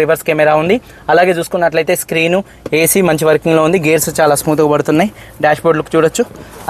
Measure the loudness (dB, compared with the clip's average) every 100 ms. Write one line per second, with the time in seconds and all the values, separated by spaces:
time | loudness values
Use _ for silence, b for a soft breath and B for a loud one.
0 | 0 -2 -2 0 2 2 0 -2 B B
1 | B 2 2 0 -2 -2 -2 0 -2 -2
2 | -2 -2 0 -2 -4 B -4 0 0 2
3 | 0 2 2 0 2 2 2 0 0 0
4 | -2 0 0 0 0 0 2 0 0 0
5 | 0 -4 B B -2 0 0 0 0 0
6 | 0 0 -6 -6 B B